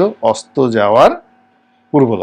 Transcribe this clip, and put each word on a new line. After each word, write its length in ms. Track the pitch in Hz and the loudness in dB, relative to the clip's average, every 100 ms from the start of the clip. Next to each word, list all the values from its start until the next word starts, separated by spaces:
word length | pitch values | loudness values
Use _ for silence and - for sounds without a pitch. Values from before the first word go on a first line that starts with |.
| 180 - | -4 -2
অস্ত 340 | 113 107 - 139 123 110 | -4 -4 -6 -4 -2 0
যাওয়ার 340 | 101 113 196 349 _ _ _ _ _ _ _ | 0 2 2 0 _ _ _ _ _ _ _
পূর্ব 160 | 147 120 98 | -2 0 -2